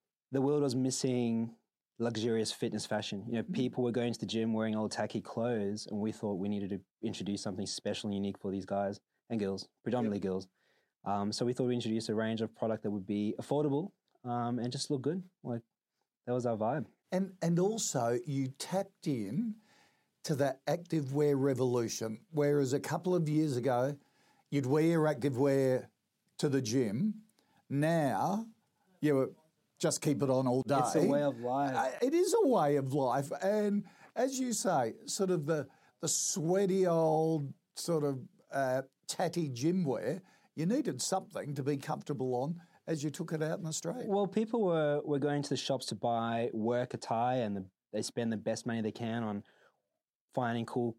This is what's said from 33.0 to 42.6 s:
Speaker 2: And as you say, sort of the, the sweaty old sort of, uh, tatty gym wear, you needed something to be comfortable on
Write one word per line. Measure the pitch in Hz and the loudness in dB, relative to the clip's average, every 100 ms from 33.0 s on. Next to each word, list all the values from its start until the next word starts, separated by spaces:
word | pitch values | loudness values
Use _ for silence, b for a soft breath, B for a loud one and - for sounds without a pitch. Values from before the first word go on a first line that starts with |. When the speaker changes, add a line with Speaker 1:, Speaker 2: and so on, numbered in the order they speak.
| 127 135 139 - | 2 0 -2 -2
Speaker 2:
And | 190 214 208 202 - B B - | 0 2 2 0 -2 B B -2
as | 269 262 | -2 0
you | 254 | -2
say, | 214 190 151 117 - - | 0 2 2 2 -2 -6
sort | - 185 | -2 0
of | 175 147 | 0 0
the, | 156 120 b b b | -2 -4 b b b
the | 160 | -2
sweaty | - - 180 160 190 196 190 180 | 0 0 0 2 4 4 4 4
old | 165 160 156 160 160 139 - _ - | 4 4 4 4 2 -2 -8 _ -8
sort | - 160 | -2 0
of, | 147 131 - _ - | 0 -2 -8 _ -8
uh, | 139 131 131 131 _ - | -2 0 0 -2 _ -8
tatty | - 175 175 147 | -2 -2 0 -2
gym | 117 151 185 | 0 0 2
wear, | 147 107 107 185 - b b 139 | 2 0 -2 -4 -8 b b -2
you | 165 | 0
needed | 269 208 131 | 0 0 -2
something | - 190 - 101 123 143 | -2 -2 -2 -8 -6 -4
to | |
be | 135 143 | -2 -2
comfortable | - 127 - 131 131 123 | -2 -6 -4 -4 -2 0
on | 147 170 | -2 -4